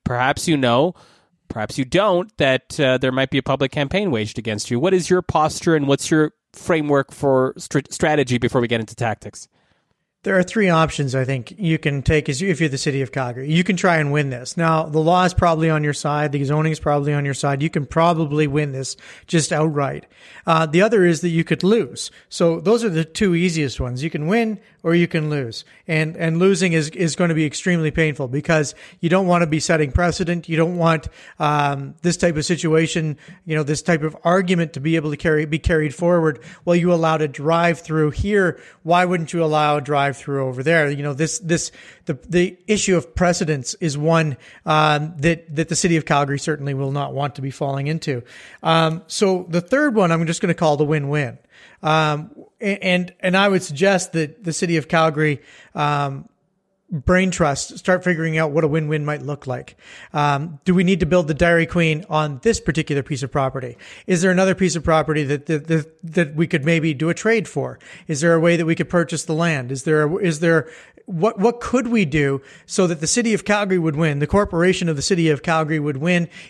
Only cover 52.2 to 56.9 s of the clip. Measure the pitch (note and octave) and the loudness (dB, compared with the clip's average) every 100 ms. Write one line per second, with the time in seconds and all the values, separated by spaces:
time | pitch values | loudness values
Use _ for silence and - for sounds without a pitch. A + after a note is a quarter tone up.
52.2 | E3+ - - _ G#3 G3 F#3+ F3+ F3+ - | -8 -18 -20 _ -6 -2 0 0 -2 -4
53.2 | F#3 F#3 G3+ F#3 F3+ C#3 G3 F#3 F3+ E3 | 0 2 2 2 -2 0 2 2 0 -4
54.2 | D3+ - E3 D#3 F3 D#3+ - E3 D#3+ C#3+ | -4 -6 -8 -4 0 -2 0 2 2 2
55.2 | D3+ C#3 - - - - D3 C#3+ C#3 C#3 | 0 -2 -8 -20 -12 -4 -2 -2 -4 -8
56.2 | - _ _ _ _ _ _ | -14 _ _ _ _ _ _